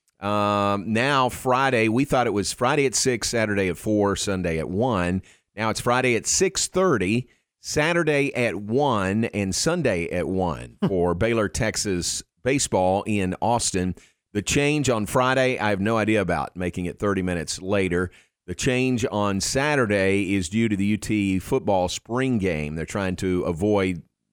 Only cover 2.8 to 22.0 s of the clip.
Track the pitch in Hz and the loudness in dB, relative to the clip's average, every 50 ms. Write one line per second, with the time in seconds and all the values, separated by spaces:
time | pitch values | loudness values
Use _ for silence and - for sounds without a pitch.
2.8 | 139 131 - - - 131 123 110 - - - 117 110 107 104 101 98 92 85 - | 2 2 0 0 0 0 0 0 -2 -2 0 0 0 0 0 0 0 0 -2 -2
3.8 | - 107 107 104 101 101 98 - - - 98 92 90 85 82 80 76 62 85 98 | -2 0 2 2 2 2 2 0 -2 -2 -2 -2 -2 -2 -2 -2 -2 -2 -2 -2
4.8 | 120 131 120 92 87 87 90 95 - - - _ _ _ _ - 110 110 104 - | 0 0 0 0 0 0 0 -2 -4 -6 -14 _ _ _ _ -6 -4 -4 -4 -2
5.8 | - 123 120 127 127 127 120 107 80 - - - 190 190 185 - - - - 180 | 0 0 0 2 2 2 2 0 0 -2 0 0 0 0 0 -2 -4 -2 0 2
6.8 | 190 185 151 107 92 92 110 120 135 - _ _ _ _ _ _ - - - 147 | 2 4 2 2 2 2 0 0 -2 -4 _ _ _ _ _ _ -14 -6 -2 0
7.8 | 147 160 170 170 170 151 151 143 143 139 - - 120 113 101 98 104 101 110 131 | 0 2 2 2 2 2 2 2 0 0 0 -2 -2 -2 -2 -4 -4 -2 0 0
8.8 | 147 143 120 104 95 95 98 110 113 110 - 104 101 95 90 - - 160 165 180 | 2 2 2 2 2 2 2 0 0 0 0 -2 -2 0 -2 0 0 0 0 0
9.8 | 151 123 98 87 85 - - 90 82 73 95 95 92 87 76 60 60 60 - _ | 0 0 0 0 -2 -2 -2 -2 -2 -2 0 0 0 -2 -2 -4 -8 -12 -6 _
10.8 | - - 98 90 85 87 87 87 110 113 120 113 107 95 - - - 110 104 - | -2 0 0 2 2 0 0 0 0 0 0 0 0 -2 -2 -2 -2 -2 -2 -2
11.8 | - 104 95 87 82 - - - - - _ _ - 123 143 139 - - - 98 | -2 -2 -2 -2 -2 -4 -6 -6 -10 -12 _ _ -2 0 0 0 0 0 2 2
12.8 | 92 92 95 101 - 110 107 104 95 92 92 - - 107 120 117 - - - 92 | 2 2 2 0 0 0 0 0 0 -2 -2 -2 0 0 0 0 -2 -2 -2 0
13.8 | 90 90 90 - - _ _ _ _ _ - 104 98 - - 143 143 143 151 151 | -2 -2 -4 -6 -12 _ _ _ _ _ -6 -6 -4 0 0 0 2 2 2 0
14.8 | 139 131 120 110 104 98 - 131 127 127 131 131 131 127 127 - 101 107 104 92 | 2 0 0 0 0 0 0 2 2 4 4 2 2 2 0 0 0 0 0 0
15.8 | 98 107 117 113 104 104 110 107 98 85 87 78 67 - - 87 90 90 - - | 0 0 2 2 2 2 2 2 2 2 0 -2 -2 -4 -6 -6 -4 -4 -4 -4
16.8 | 90 85 - - - 104 98 95 90 92 90 87 78 - - - 92 92 104 101 | -4 -6 -4 -2 -2 0 0 0 0 0 -2 -2 -4 -6 -8 -8 -4 -2 0 0
17.8 | 95 92 85 87 92 90 - - _ _ _ _ _ - 90 - - 135 127 127 | 0 2 2 0 0 -2 -4 -10 _ _ _ _ _ -12 -8 -4 -2 0 0 2
18.8 | 127 131 127 117 107 - - 104 104 101 98 98 - - - 131 139 151 151 143 | 2 0 0 0 -2 -2 0 0 0 0 0 -2 -2 -2 -2 0 0 0 2 2
19.8 | 123 104 104 101 95 95 98 101 104 87 98 98 90 82 98 113 113 113 104 95 | 2 2 2 2 2 2 2 2 2 0 0 0 0 0 0 0 2 2 2 0
20.8 | 98 101 107 101 - - 110 104 101 98 95 92 - - 139 135 - 101 101 92 | 2 0 0 0 0 0 0 0 2 2 0 0 0 0 -2 -2 0 0 0 0
21.8 | 90 90 - - | 0 -2 -4 -8